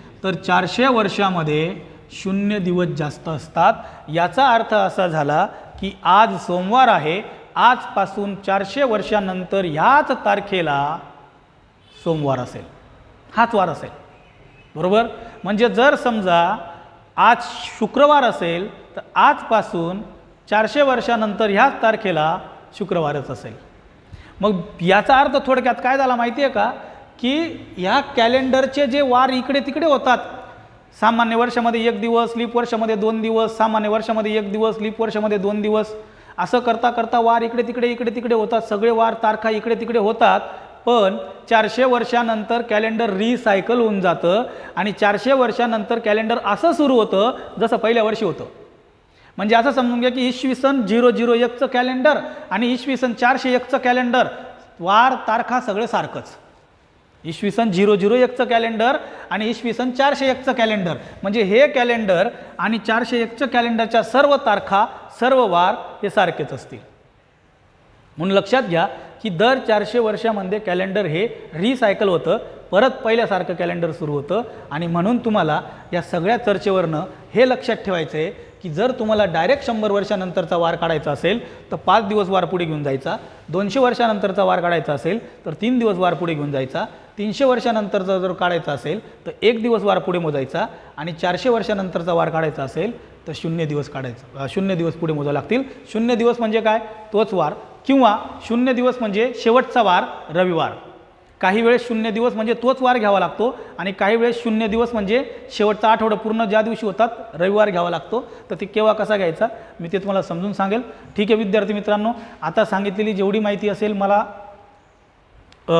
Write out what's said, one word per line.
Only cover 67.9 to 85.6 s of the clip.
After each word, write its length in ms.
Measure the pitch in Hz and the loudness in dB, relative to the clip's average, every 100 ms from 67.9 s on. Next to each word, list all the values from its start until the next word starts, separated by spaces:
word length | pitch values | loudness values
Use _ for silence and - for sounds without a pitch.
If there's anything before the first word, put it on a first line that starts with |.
| _ _ - | _ _ -6
म्हणून 200 | 185 196 | 0 0
लक्षात 260 | 196 254 | 2 0
घ्या 240 | 214 165 - - - - | 2 0 0 -4 -18 -10
की 60 | 220 | -6
दर 280 | 165 233 262 | 2 2 2
चारशे 420 | - 214 208 240 | 2 0 0 0
वर्षामध्ये 600 | 220 208 226 208 185 208 | 0 0 -2 -2 -4 -4
कॅलेंडर 460 | 196 180 190 190 180 | -2 -2 -2 -2 -2
हे 220 | 156 226 - - | -2 -4 -6 -12
रिसायकल 560 | 156 214 254 220 190 202 | -4 -2 2 2 2 2
होतं, 280 | 170 160 220 - - - | 2 0 -2 -4 -16 0
परत 180 | 185 254 | 4 4
पहिल्यासारखं 640 | 262 226 233 220 185 175 | 2 0 0 0 -2 -4
कॅलेंडर 380 | 175 175 175 165 | -4 -4 -2 -4
सुरू 220 | 151 151 | -4 -4
होतं. 280 | 147 - 202 247 - - | -4 -2 -4 -4 -12 -10
आणि 160 | 147 170 | -6 -2
म्हणून 300 | 170 190 240 | 0 2 0
तुम्हाला 440 | 233 214 156 156 - - - | 0 0 2 0 -4 -14 -6
या 80 | 175 | -6
सगळ्या 360 | 170 180 175 233 | -4 -2 0 0
चर्चेवरनं 640 | - 196 202 190 165 151 190 - - | 0 0 2 0 0 -2 -6 -12 -4
हे 160 | 196 254 | 2 4
लक्षात 260 | 247 240 214 | 2 -2 -4
ठेवायचं 420 | 196 180 156 156 | -2 -4 -4 -4
आहे 320 | 165 - - - | -6 -8 -18 -14
की 60 | 180 | -8
जर 220 | 151 254 | -2 -2
तुम्हाला 340 | 254 220 214 196 | 0 0 0 2
डायरेक्ट 400 | 165 180 277 - | 2 2 0 0
शंभर 260 | 220 214 | -2 0
वर्षानंतरचा 640 | 202 190 202 185 185 165 175 | 0 0 -4 -4 -4 -2 0
वार 180 | 165 165 | 0 0
काढायचा 360 | 165 156 147 | 0 -2 -2
असेल, 600 | 139 165 226 - - - | -2 0 -2 -6 -16 -10
तर 40 | 175 | -4
पाच 320 | - 208 202 | 2 2 4
दिवस 220 | 214 185 | 0 0
वार 160 | 190 165 | 0 0
पुढे 200 | 185 170 | -2 -2
घेऊन 180 | 151 | -4
जायचा, 340 | 143 135 165 220 - - - | -2 -2 -4 -6 -10 -20 -6
दोनशे 300 | 170 202 269 | -4 -2 2
वर्षानंतरचा 640 | 254 240 233 208 202 190 | 2 2 0 0 -2 2
वार 180 | 185 185 | 2 2
काढायचा 320 | 175 170 151 | 2 0 -2
असेल, 520 | 143 165 226 - - 175 | -2 -2 -4 -6 -14 -12
तर 80 | |
तीन 260 | 151 | -4